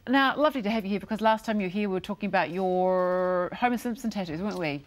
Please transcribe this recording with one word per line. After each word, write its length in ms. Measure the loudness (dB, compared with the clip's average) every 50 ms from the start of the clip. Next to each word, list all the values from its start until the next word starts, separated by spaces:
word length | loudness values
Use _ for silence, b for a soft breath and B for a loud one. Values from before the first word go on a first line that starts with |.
| -2
Now, 300 | 0 2 4 4 2 2
lovely 240 | 2 2 2 2 0
to 80 | -2 -2
have 160 | -2 -2 -2
you 40 | -2
here 120 | -4 -4
because 180 | -4 -4 -4 2
last 240 | 4 4 4 4 0
time 160 | -2 0 0
you 60 | 0
were 60 | 0
here, 180 | 0 -2 -2 0
we 40 | -2
were 40 | -2
talking 280 | -4 -6 -6 -4 -2
about 220 | 0 2 2 2 0
your 1000 | -2 -2 0 0 2 2 2 4 2 2 2 2 2 0 0 0 0 0 -2 -2 -2
Homer 240 | 0 0 0 0
Simpson 320 | 0 -2 -6 -6 -4 -6 -4
tattoos, 320 | -4 -4 -4 -4 -4 -4
weren't 160 | -4 -4 -4
we? 240 | -2 -2 -2 -4 -4 -8